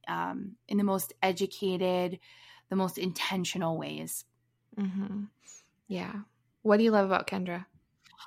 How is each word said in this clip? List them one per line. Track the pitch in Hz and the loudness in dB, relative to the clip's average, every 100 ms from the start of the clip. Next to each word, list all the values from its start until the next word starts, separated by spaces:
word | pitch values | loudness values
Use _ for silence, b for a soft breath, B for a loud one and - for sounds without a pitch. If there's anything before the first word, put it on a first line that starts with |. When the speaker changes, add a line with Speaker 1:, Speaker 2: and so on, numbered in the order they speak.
| - | -8
Speaker 1:
um, | 170 175 185 196 - - | -4 -4 -6 -10 -14 -2
in | 202 | 2
the | |
most | 202 190 190 - | 4 2 -2 0
educated, | 190 180 190 - 196 180 185 180 180 180 b b b b - | 0 2 -2 -2 -2 0 2 2 0 -4 b b b b -4
the | 190 | 0
most | 185 - | 0 -2
intentional | 185 - - 196 175 185 170 160 | -4 -2 -2 -2 -2 -2 -2 -2
ways. | 147 151 160 - - _ _ _ _ - | -4 -8 -8 -10 -12 _ _ _ _ -4
Speaker 2:
Mm-hmm. | 196 185 202 196 208 _ b b b _ - | -4 -2 -6 -6 -10 _ b b b _ -8
Yeah. | 185 185 202 208 _ _ _ | -6 -6 -8 -12 _ _ _
What | 214 208 | 4 6
do | |
you | 226 | 8
love | 214 196 | 6 6
about | 185 - | 2 0
Kendra? | 190 185 175 185 _ _ _ - B | -4 -4 -6 -10 _ _ _ -20 B